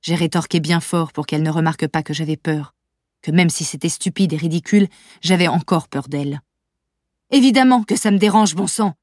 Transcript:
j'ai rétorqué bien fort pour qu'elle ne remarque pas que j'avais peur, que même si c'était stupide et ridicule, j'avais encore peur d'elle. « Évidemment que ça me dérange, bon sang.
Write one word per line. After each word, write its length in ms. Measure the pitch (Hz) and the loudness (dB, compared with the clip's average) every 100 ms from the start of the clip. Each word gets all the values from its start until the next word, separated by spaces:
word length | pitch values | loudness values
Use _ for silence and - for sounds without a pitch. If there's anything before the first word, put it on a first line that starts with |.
j'ai 140 | - | -4
rétorqué 460 | 165 165 170 151 170 | -2 0 -2 -2 -2
bien 200 | 151 170 | 0 -2
fort 320 | - 175 160 | 0 -4 -4
pour 140 | - 147 | -6 -6
qu'elle 160 | 151 | -2
ne 80 | 156 | -2
remarque 360 | 156 160 160 156 | 0 -2 -2 -4
pas 160 | 160 | -4
que 120 | 151 | -4
j'avais 240 | 151 156 156 | -6 -4 -6
peur, 360 | - 151 143 _ _ _ _ _ | -4 -6 -6 _ _ _ _ _
que 100 | - | 0
même 200 | 165 175 | 2 2
si 140 | - | 0
c'était 260 | 160 147 170 | -8 -6 -6
stupide 420 | - 196 - 190 | -4 -6 -2 -2
et 60 | 151 | 0
ridicule, 500 | 170 165 - 208 196 _ _ - | -2 -4 0 2 2 _ _ -12
j'avais 260 | 165 185 175 | -2 2 2
encore 420 | 156 - 170 - | 0 0 -2 -2
peur 200 | 147 135 | -10 -6
d'elle. « 320 | 143 143 139 _ _ _ _ _ _ _ _ _ | -6 -6 -8 _ _ _ _ _ _ _ _ _
Évidemment 540 | 277 262 247 254 254 | 4 6 6 4 4
que 120 | 214 - | 2 -2
ça 140 | 220 | 2
me 80 | 202 | 2
dérange, 360 | 208 208 214 | 4 4 2
bon 120 | 156 196 | 0 -4
sang. 280 | - 208 - | -2 -4 -4